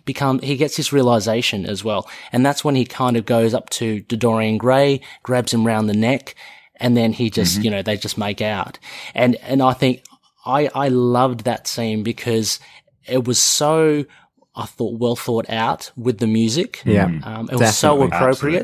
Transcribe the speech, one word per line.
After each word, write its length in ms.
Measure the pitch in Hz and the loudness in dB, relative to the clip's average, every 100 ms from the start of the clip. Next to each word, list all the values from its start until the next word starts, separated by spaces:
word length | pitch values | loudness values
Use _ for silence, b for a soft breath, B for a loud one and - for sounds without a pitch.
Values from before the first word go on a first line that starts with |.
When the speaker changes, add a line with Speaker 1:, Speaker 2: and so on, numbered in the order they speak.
Speaker 1:
become, 340 | - 127 139 131 | -10 -2 0 0
he 160 | 135 135 | -2 -2
gets 200 | 147 - | -2 -2
this 160 | 139 | 0
realization 720 | 139 123 117 104 117 - 104 95 | 2 4 4 2 0 -2 -4 -6
as 160 | 98 | -6
well. 260 | 107 98 - B B | -4 -4 -6 B B
And 120 | 123 | 0
that's 180 | 139 143 | 2 0
when 100 | 151 | 0
he 100 | 131 | 0
kind 320 | 113 - 127 117 | -2 -2 -2 0
of 80 | 104 | 0
goes 280 | 117 113 | 2 2
up 160 | 107 - | 0 -4
to 300 | - 113 104 | -6 -4 -4
Dorian 580 | - 113 117 113 110 110 | -6 -2 0 0 0 0
Gray, 420 | 123 135 143 139 B B | 2 4 4 0 B B
grabs 300 | - 123 117 | -2 -2 0
him 140 | 117 113 | 0 2
round 220 | 110 107 | 2 2
the 60 | |
neck, 400 | 104 113 135 - - B B B - | 2 2 0 -4 -20 B B B -4
and 200 | 123 120 | 2 4
then 160 | 113 | 2
he 180 | 104 117 | 0 -2
just, 240 | 113 90 | 0 0
Speaker 2:
Mm-hmm. 100 | 98 | 0
Speaker 1:
you 60 | 110 | -2
know, 120 | 101 | -2
they 140 | 98 104 | -4 -4
just 220 | 104 - | -6 -6
make 220 | 104 101 | -6 -4
out. 360 | 107 95 - - B B B | -4 -4 -6 -12 B B B
And, 220 | - 123 117 | 0 2 0
and 260 | 123 135 | -2 2
I 100 | 131 | 2
think 300 | 123 131 127 - _ _ _ 127 | 2 0 -2 -8 _ _ _ -2
I, 220 | 139 147 | 0 0
I 140 | 135 139 | 0 0
loved 560 | 123 123 123 127 117 | 2 2 2 0 0
that 220 | 120 113 - | -4 -4 -6
scene 360 | - 113 107 | -6 -4 -2
because 560 | 107 117 120 113 104 - B B _ _ - | -4 -4 -2 0 0 -4 B B _ _ -4
it 180 | 127 123 | -2 0
was 120 | 117 | 0
so, 640 | - - 151 160 160 147 139 b b _ _ - | 0 2 2 2 2 2 -2 b b _ _ -12
I 100 | 107 | -10
thought, 320 | - 113 113 | -6 -6 -2
well 160 | 120 120 | -2 -2
thought 320 | - 113 - | -2 -2 -2
out 440 | 113 117 165 - - | -2 -2 -4 -8 -6
with 220 | 120 107 | -4 0
the 80 | 113 | 2
music. 560 | 110 113 139 - - | 2 2 0 -4 -4
Speaker 3:
Yeah, 220 | 120 101 92 | 2 4 2
Speaker 2:
Mm. 200 | 78 110 | -2 -8
Speaker 1:
Um, 220 | 110 117 | -10 -4
it 60 | 127 | 2
was 200 | 110 104 | 2 4
so 180 | 151 143 | 4 4
Speaker 3:
definitely. 200 | 135 - | 2 4
Speaker 1:
appropriate. 400 | 131 127 143 175 | 2 2 0 -2